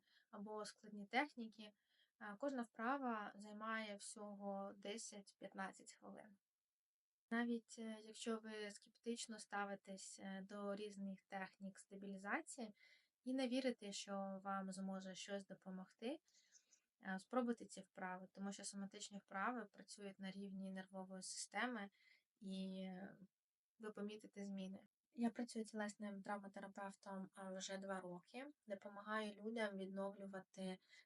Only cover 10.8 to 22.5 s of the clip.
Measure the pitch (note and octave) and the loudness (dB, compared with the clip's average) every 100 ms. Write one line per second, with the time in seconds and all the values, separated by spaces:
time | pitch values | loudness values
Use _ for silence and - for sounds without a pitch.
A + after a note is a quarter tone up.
10.8 | G#3 G3 G3 F#3+ - G3 F#3+ - G3 G3 | -2 -2 -2 -2 -4 -2 -2 -4 -6 -6
11.8 | - G3 G3 F#3+ G3+ B3+ E4+ - G#3+ - | -10 -8 -4 -2 2 2 2 -4 -4 -6
12.8 | - - _ _ B3 C4 C4 B3+ C4 A#3 | -18 -20 _ _ 2 6 6 8 6 4
13.8 | G3+ G3 - G3 G3 F#3+ G3 G3 F#3+ F#3+ | 0 -2 0 0 0 0 0 2 2 0
14.8 | F#3+ F#3+ F#3+ F#3 - G3+ G3 F#3+ F#3+ F#3 | 0 0 -2 -4 0 0 -2 -8 -6 -4
15.8 | F#3 - A3+ D#4+ _ - - - _ - | -6 -2 0 0 _ -20 -20 -20 _ -20
16.8 | _ _ F#3+ F#3+ - B3+ A#3+ A#3 G3 - | _ _ -2 -2 4 6 6 4 -2 -8
17.8 | F3+ - F#3 F#3 F#3+ - G3+ G3+ G3 G3 | -10 -2 -2 -2 -6 -2 -2 0 -2 -2
18.8 | G3 G#3 G#3 G3+ - G3 G#3 B3 G3+ G3+ | -4 -4 -6 -8 -2 2 4 4 -2 -8
19.8 | G3 - G3 F#3+ F#3+ G3 G3+ F#3+ F#3+ F#3+ | -12 -8 -8 -4 -4 -2 -2 -2 -2 -2
20.8 | F#3+ F#3+ F#3 F#3+ F#3 - - G3+ A#3+ A#3 | -4 -4 -4 -4 -4 -4 -2 2 2 2
21.8 | G3+ - - - _ _ G3 | -2 -8 -20 -20 _ _ -4